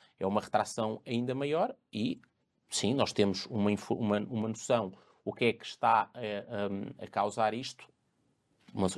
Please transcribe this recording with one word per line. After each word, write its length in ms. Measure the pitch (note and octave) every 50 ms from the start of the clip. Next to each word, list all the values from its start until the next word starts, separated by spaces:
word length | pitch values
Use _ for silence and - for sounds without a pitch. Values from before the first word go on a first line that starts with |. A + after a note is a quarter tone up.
| _ _ _ _
É 80 | F#2+
uma 140 | F#2+ G2+ G#2+
retração 600 | - - - G#2+ G#2 - - - A2 A2 A2 G#2 -
ainda 260 | - B2 A#2 B2 B2+
maior 440 | B2+ C3+ C#3+ C#3+ D3+ E3 G3+ C4 B3+ - _ _
e, 280 | - G#2+ G#2+ - - - - _ _ _ _ _ _ _ _ _
sim, 240 | - - - G2+
nós 200 | C3 C#3 A2+ -
temos 340 | - - G2+ G2 F#2 - -
uma 240 | - B2+ G#2+ G2+ G#2
info-, 240 | G#2 G2+ - - A2+
uma, 240 | F#2 A#2 G#2 G#2 G#2
uma 300 | G#2 - C3 A2 G#2+ A2
noção 440 | A2 - - - B2+ A#2 G#2+ F#2 F#2+ - - _ _ _ _
o 60 | -
que 140 | G#2 - B2
é 60 | A#2 G#2+
que 100 | - -
está, 460 | - - - - A#2 A2+ A2+ - - -
eh, 280 | B2+ A#2+ G#2+ G#2 G2+ - - A#2+ G2+ G2+ G2
hum, 200 | G2 G2 G2+ - - -
a 80 | -
causar 480 | - - G2+ G2+ G#2 G2+ A#2+ A2 G#2+ G#2+
isto, 340 | A#2+ C3 - - - - - _ _ _ _ _ _ _ _ _ _ _ _ _ _ _ - -
uma, 140 | - G2 F#2 F#2